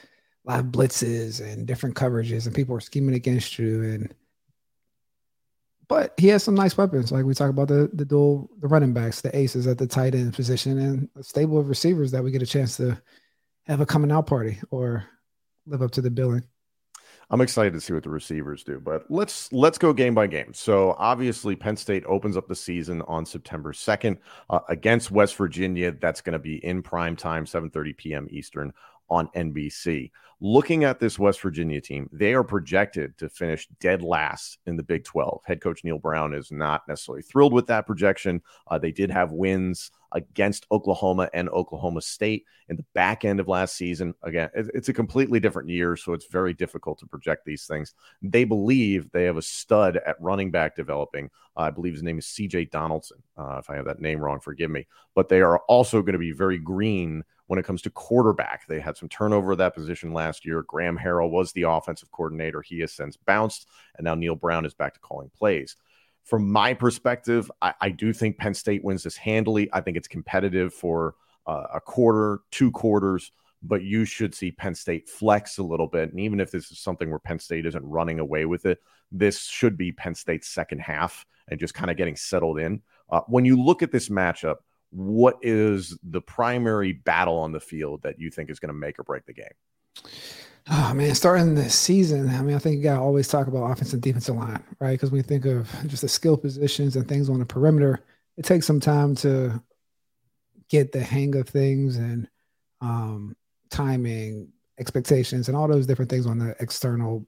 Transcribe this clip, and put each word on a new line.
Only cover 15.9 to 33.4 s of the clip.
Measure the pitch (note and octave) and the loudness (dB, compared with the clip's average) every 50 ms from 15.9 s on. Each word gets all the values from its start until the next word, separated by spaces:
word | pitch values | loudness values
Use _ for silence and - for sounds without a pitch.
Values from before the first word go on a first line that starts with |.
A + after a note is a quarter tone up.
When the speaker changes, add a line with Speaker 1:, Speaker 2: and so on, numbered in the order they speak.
Speaker 1:
to | - C3+ | 0 0
the | B2 B2 | 0 0
billing. | A#2+ C3 C3 B2 A#2+ B2 B2 - _ _ _ _ _ _ _ _ - - - - - _ - _ | 0 2 2 2 0 0 -2 -6 _ _ _ _ _ _ _ _ -20 -20 -20 -20 -20 _ -4 _
Speaker 2:
I'm | A2 B2 | 2 4
excited | B2+ B2 - A#2 G#2+ G2 E2 | 4 4 4 2 2 2 2
to | D#2+ | -2
see | - - E2+ | -4 -4 -4
what | D#2 | -4
the | - D2 | -4 -4
receivers | D#2 D2+ - - D#2 D2+ C2+ C#2+ D2 - - | -6 -8 -6 -6 -6 -6 -6 -6 -10 -10 -10
do, | D2+ C#2 C2+ | -10 -10 -8
but | C2 D2+ D#2+ D#2 - - | -6 -4 -4 -4 -4 -4
let's, | D3 F#3+ G#3 G3+ - - - - C3 | -2 -2 -2 -2 -6 -10 -10 -6 2
let's | B2+ C#3+ E3 D#3+ - | 4 4 4 4 4
go | F3+ D#3+ C#3 | 4 4 4
game | B2 B2+ B2 A#2 | 4 2 4 4
by | A2 G#2 | 4 2
game. | F#2 D#2 D2 - A#1 - | 2 0 -4 -8 -8 -12
So | - - A2+ G#2 G2 F#2+ F#2 F2 - | -6 0 2 4 6 6 4 4 2
obviously | G2 A#2 B2+ A#2+ B2+ B2 A2 - - G#2+ F#2+ | 2 2 2 2 0 -2 -4 -2 -4 -4 -4
Penn | - - G#2+ G#2+ - | -2 -4 -4 -4 -4
State | - - G2 F#2 - - | -4 -2 -2 -2 0 0
opens | F#2+ G2 G#2 G#2+ F2+ | 0 0 0 -2 -2
up | F#2+ - - | -4 -4 -6
the | F2+ | -10
season | - - - F2 F2 D#2 E2+ F2 E2 - | -10 -8 -6 -6 -6 -6 -6 -6 -6 -6
on | - D#2+ D#2+ E2 - | -4 -6 -6 -6 -6
September | - C#2+ - - - D#2 D2 D2+ | -10 -14 -14 -12 -12 -10 -10 -10
second, | C#2+ - - - - - - A2 F2+ - _ - - - - - | -12 -6 -2 -2 -2 0 0 -2 -2 -4 _ -18 -20 -20 -6 -2
uh, | F2+ E2+ - - | -2 -2 -2 -2
against | E2+ E2 - A2 A#2 A#2 A#2 - | -4 0 2 2 2 2 0 0
West | G2 G#2 G2+ G2 - | 2 4 4 4 2
Virginia. | - G2 E2 - F2 F#2+ F#2 F2+ F2 F2+ F2 | -2 -2 -2 -2 -2 -2 -2 -2 0 -2 -2
That's | D#2 - - E2 D#2+ - | -2 -2 -2 -2 -2 -2
gonna | - F2+ E2 D#2 | -6 -6 -6 -4
be | C#2 D#2 D#2 - - | -6 -8 -10 -8 -6
in | F2 F2+ F#2 | -6 -6 -6
prime | F2+ - F2+ F2 E2+ E2 E2+ | -6 -6 -4 -4 -2 -4 -4
time, | - - E2 E2 D#2+ D#2 | -6 -6 -6 -4 -4 -6
seven | - - E2+ D#2+ D#2 | -6 -6 -6 -6 -6
thirty | - D#2 D2+ D2+ C#2+ | -6 -8 -8 -8 -10
P | - - D#2 D2+ | -10 -10 -8 -8
M | C#2+ D2 D#2+ | -8 -8 -10
Eastern | - D2 C#2+ - - D2 D2 C#2 - _ - - _ _ _ _ | -12 -14 -14 -12 -10 -10 -10 -10 -12 _ -20 -20 _ _ _ _
on | E2+ E2+ D#2+ - - | 0 0 0 0 -4
N | F2 E2+ D#2+ | -4 -4 -4
B | C#2+ D2+ D2 C#2+ | -4 -6 -6 -8
C. | - - - F2 D#2+ C#2 B1+ - - _ _ _ _ _ F#2+ | -10 -6 -4 -4 -4 -4 -6 -10 -16 _ _ _ _ _ -2
Looking | G2+ A#2 C#3+ - - E3 D#3+ D3 | 4 4 4 4 4 2 2 2
at | C3+ B2 - | 2 2 0
this | A#2+ G#2+ - - | 0 -2 0 4
West | G2+ G2+ F#2+ - | 4 4 4 2
Virginia | - F#2+ D2+ D#2+ E2+ D#2+ D2 C#2+ | -2 -6 -4 -2 -4 -2 -4 -6
team, | - - C#2 C#2+ C2+ - | -6 -8 -10 -10 -10 -10
they | - D2+ G2+ G#2 B2+ | -4 0 2 4 4
are | C3 A#2 | 2 2
projected | - G2+ F#2+ D#2+ - F#2 F#2+ G#2 - - F2 C#2+ C2+ - _ | 2 -2 -4 -2 0 2 2 2 2 -2 -4 -6 -6 -8 _
to | D#2+ D#2 | -12 -12
finish | - - | -8 -6